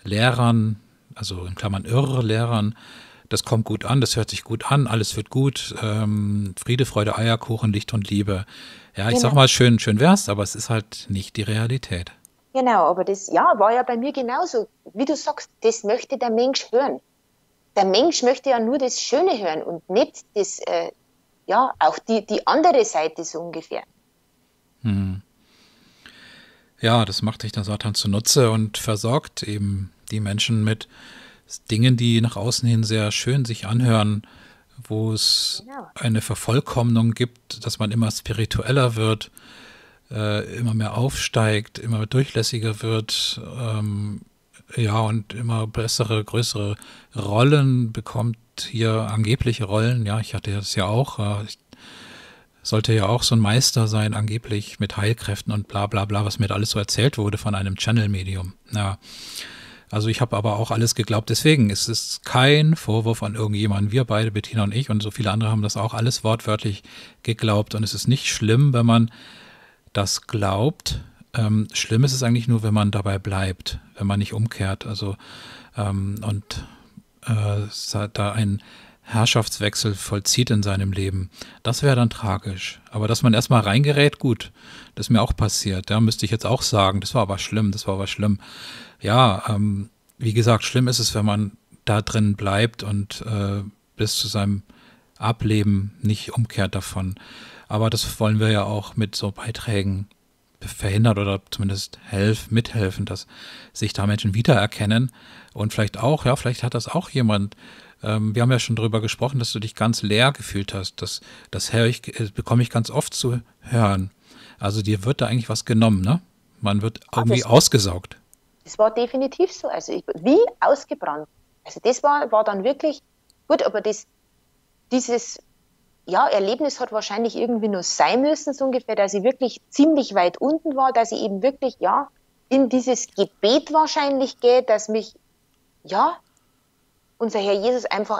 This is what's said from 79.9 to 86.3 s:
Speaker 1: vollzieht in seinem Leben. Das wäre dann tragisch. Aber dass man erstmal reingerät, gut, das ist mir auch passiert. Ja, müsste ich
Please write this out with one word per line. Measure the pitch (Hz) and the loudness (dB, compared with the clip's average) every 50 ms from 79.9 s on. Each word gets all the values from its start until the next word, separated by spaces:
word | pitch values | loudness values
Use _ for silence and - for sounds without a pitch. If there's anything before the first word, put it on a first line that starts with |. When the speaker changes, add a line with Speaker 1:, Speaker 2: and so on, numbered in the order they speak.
| 98 | -2
Speaker 1:
vollzieht | - - - 104 101 - - - 123 123 - | -4 -6 -6 -6 -4 -2 0 0 2 2 2
in | 113 104 | 2 2
seinem | 98 101 95 98 98 95 | 2 0 0 0 -2 -2
Leben. | 92 98 95 95 92 95 92 - - - - - - - - | -2 -2 -2 -2 -4 -4 -6 -8 -10 -16 -20 -20 -16 -6 -4
Das | 117 117 - | -4 -2 0
wäre | 143 139 131 | 2 2 4
dann | 123 120 113 | 4 2 2
tragisch. | - - 117 98 95 101 - 101 95 95 - - - - - _ | 0 -2 -4 -4 -4 -4 -4 -8 -8 -8 -10 -12 -12 -16 -14 _
Aber | - 107 107 110 | -4 -2 0 0
dass | 117 - 123 | 0 4 4
man | 120 107 | 4 4
erstmal | 117 - - 131 113 | 4 4 4 4 4
reingerät, | 98 101 101 131 143 147 139 143 143 143 - - | 4 4 4 4 4 4 4 4 4 4 2 2
gut, | - 127 110 - - - - _ - - - - - - _ | 0 0 0 -2 -4 -10 -18 _ -20 -20 -20 -20 -20 -14 _
das | - 101 | -6 0
ist | - | 2
mir | 120 104 | 4 4
auch | 120 - - | 4 2 2
passiert. | - 110 101 - - - 101 95 92 - - | 0 0 0 0 -2 -2 -2 -4 -4 -2 0
Ja, | 107 110 | 2 4
müsste | 113 110 - - 110 | 4 4 2 0 -2
ich | - | -2